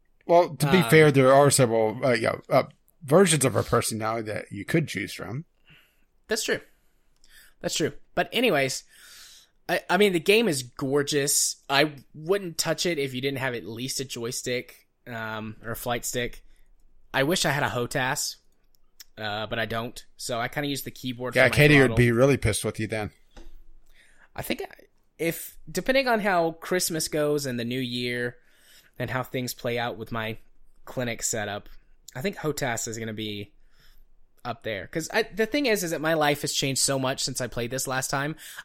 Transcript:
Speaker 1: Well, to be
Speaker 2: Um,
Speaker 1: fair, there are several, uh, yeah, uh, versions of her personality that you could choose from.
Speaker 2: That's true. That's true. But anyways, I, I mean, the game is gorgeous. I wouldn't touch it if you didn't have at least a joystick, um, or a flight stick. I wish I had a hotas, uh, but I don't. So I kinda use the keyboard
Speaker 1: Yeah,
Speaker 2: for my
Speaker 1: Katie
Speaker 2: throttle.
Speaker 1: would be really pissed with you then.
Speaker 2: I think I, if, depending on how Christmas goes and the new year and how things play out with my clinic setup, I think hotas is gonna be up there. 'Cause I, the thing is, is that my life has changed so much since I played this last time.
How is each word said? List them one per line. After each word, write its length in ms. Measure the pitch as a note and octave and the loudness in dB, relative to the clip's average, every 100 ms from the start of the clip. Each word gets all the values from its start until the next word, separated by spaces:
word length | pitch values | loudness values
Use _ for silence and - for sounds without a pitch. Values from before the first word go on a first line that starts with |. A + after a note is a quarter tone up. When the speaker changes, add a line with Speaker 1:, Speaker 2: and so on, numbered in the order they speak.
| _ _ - | _ _ 4
Speaker 1:
Well, 300 | E3+ F3 C3+ | 6 6 2
to 160 | D3 | 4
be 60 | F#3+ | 4
Speaker 2:
Um, 120 | E3 | 6
Speaker 1:
fair, 220 | D#3 D3+ | 8 8
there 220 | C3+ C3 | 8 8
are 160 | C3+ C#3+ | 8 8
several, 560 | - B2 A2+ A2 A#2 C3 | 6 4 4 0 0 0
uh, 80 | |
yeah, 220 | A#2 A2 - - | 2 0 -2 0
uh, 140 | C3+ - - _ _ | 2 2 -6 _ _
versions 400 | B2+ D#3+ G3 D#3 C3+ | 2 6 6 4 2
of 80 | |
her 100 | G#2+ | 0
personality 680 | - A#2 - A2 A2 A#2 G#2+ | 0 0 0 -4 -4 -4 -6
that 200 | G2 - | -8 -10
you 140 | G2+ F#2+ | -12 -2
could 220 | E3 D3+ | 0 0
choose 260 | - G2+ | -4 -8
from. 320 | - F#2 B2 - _ _ - _ _ _ _ _ | -10 -10 -10 -12 _ _ -20 _ _ _ _ _
Speaker 2:
That's 160 | A3+ | -4
true. 180 | - A3+ - _ _ _ _ _ _ - - _ | -2 -4 -6 _ _ _ _ _ _ -20 -20 _
That's 140 | E3+ - | -6 -2
true. 180 | D3 - - | -4 -4 -8
But 160 | - F3+ | -6 -4
anyways, 520 | A3 B3 D3+ C3+ - - - - - - - _ _ - | 0 2 2 0 -4 -12 -20 -20 -20 -20 -20 _ _ -4
I, 140 | F3 - | -4 0
I 80 | F3+ | 2
mean, 160 | G#3 | 4
the 60 | F3 | 4
game 280 | D3+ G#3+ A3+ | 4 4 4
is 140 | C3+ | 0
gorgeous. 920 | B2 - C#3 C#3+ C#3 D3 C#3+ - - - - | -6 -6 0 0 0 0 0 0 0 -4 0
I 240 | C#3 D3+ C#3 - | 2 2 -2 -18
wouldn't 440 | D3 D#3 G3+ F#3 D#3 | -14 -2 -2 -2 -6
touch 260 | D#3+ D#3 F3+ | -4 -2 -2
it 140 | D#3+ | -2
if 160 | C#3 B2+ | -4 -4
you 60 | |
didn't 180 | C3+ C3+ | -4 -4
have 160 | C3 A#2+ | -4 -6
at 100 | E2+ | -10
least 340 | A2+ C3 - | -10 -8 -6
a 60 | C3 | -8
joystick, 800 | B2 A#2 B2 - B2 A#2+ - _ _ - | -6 -6 -6 -6 -6 -8 -18 _ _ -14
um, 480 | A#2 A2 A2 A2 G#2+ | -10 -8 -8 -10 -12
or 80 | A#2 | -10
a 40 | A2+ | -8
flight 300 | B2 A#2+ - | -4 -4 -4
stick. 380 | B2+ A#2+ - - - - - - - - | -4 -6 -8 -18 -20 -20 -20 -20 -20 -6
I 120 | C3 | 0
wish 220 | C#3 F#3 E3 | 0 2 0
I 40 | |
had 140 | C#3+ | 0
a 60 | B2 | 0
hotas, 640 | A#2+ A#2+ C#3+ B2+ C#3+ - - _ _ _ _ _ _ - - | -2 -4 -2 -2 -2 -4 -8 _ _ _ _ _ _ -20 -12
uh, 300 | G#2+ G#2 G#2+ | -8 -6 -6
but 100 | A2+ | -4
I 80 | A2 | -4
don't. 400 | A2+ A#2+ - - - | -4 -6 -12 -18 -14
So 220 | - A#2+ | -6 -4
I 80 | B2 | -4
kinda 200 | - D3 | -4 -4
use 140 | C3+ | -6
the 80 | - | -8
keyboard 440 | - B2+ A#2+ B2+ A#2+ | -10 -10 -6 -2 4
Speaker 1:
Yeah, 100 | C3 | 4
Speaker 2:
for 20 | |
my 60 | - | 8
Speaker 1:
Katie 180 | D3 D3 | 8 10
Speaker 2:
throttle. 180 | C3 - | 8 6
Speaker 1:
would 20 | |
be 140 | A#2+ | 6
really 260 | A#2 C#3 C3 | 6 6 6
pissed 260 | A#2 G2+ | 2 0
with 160 | A2 - | -2 -4
you 60 | G#2+ | -4
then. 240 | A2 G2+ - - - - - - - - - - - - - | -4 -6 -10 -20 -18 -16 -16 -18 -20 -20 -20 -20 -20 -16 -12
Speaker 2:
I 80 | |
think 180 | - - | -8 -6
I, 60 | G4 - - _ _ _ | -8 -14 -20 _ _ _
if, 400 | E3 E3 - - - | -4 -4 -10 -16 -10
depending 380 | F3+ F3+ C4 C4 | -6 0 0 2
on 120 | A3+ | 0
how 300 | G3+ F3+ E3 | 2 2 2
Christmas 560 | D#3+ - F#3 - D#3+ D#3 | -2 -2 -2 0 -2 -2
goes 380 | D#3 D3 D3 C#3 | 0 0 0 -2
and 120 | A#2+ | -4
the 60 | A#2 | -4
new 140 | B2+ | -4
year 580 | B2 B2 B2 B2 B2 - _ _ _ - _ _ | -4 -4 -4 -4 -6 -8 _ _ _ -20 _ _
and 100 | A#2+ | -4
how 140 | B2+ | -4
things 300 | B2 C3 B2 - | -4 -4 -6 -6
play 240 | A#2+ A#2+ | -4 -2
out 180 | A#2+ G2 | -4 -6
with 140 | A2 | -8
my 260 | A#2 A2 A2 - - - - - | -6 -6 -8 -14 -20 -20 -20 -12
clinic 380 | - A#2+ A2+ | -6 -4 -4
setup, 440 | - A2+ G#2 G2+ - - - - - B2+ | -4 -4 -4 -8 -12 -18 -20 -20 -18 -8
I 60 | |
think 160 | F3 G3 | -6 -4
hotas 500 | D#3 C#3+ C3+ A2+ - | -4 -2 -2 -4 -6
is 120 | A2+ | -8
gonna 120 | A2+ | -8
be 400 | G#2+ G#2+ G#2 G2+ - - - - - - - - _ B2 | -6 -8 -8 -12 -18 -20 -20 -20 -20 -20 -20 -20 _ -12
up 180 | A#2 | -10
there. 240 | A2 G2+ F#2 | -8 -8 -8
'Cause 220 | E3 D#3+ | -8 -4
I, 120 | G#3+ | -4
the 220 | A3 F#3 A3 | -4 -2 -2
thing 180 | D4 C#4 | 0 0
is, 180 | G#3 | 0
is 80 | F3 | 0
that 80 | D#3+ | -2
my 140 | D#3 | 0
life 280 | D#3+ D3 D3 | 2 2 0
has 120 | D3 | -2
changed 260 | - C#3 C3 | -2 -2 0
so 160 | - C3+ | 0 0
much 240 | C3 C#3 | -2 -2
since 180 | - C3 | -4 -4
I 60 | B2 | -6
played 240 | - A#2+ | -4 -6
this 160 | C3 C3+ | -4 -4
last 220 | C3 - | -4 -2
time. 260 | C#3 D3 D#3 - - | -2 -4 -6 -12 -18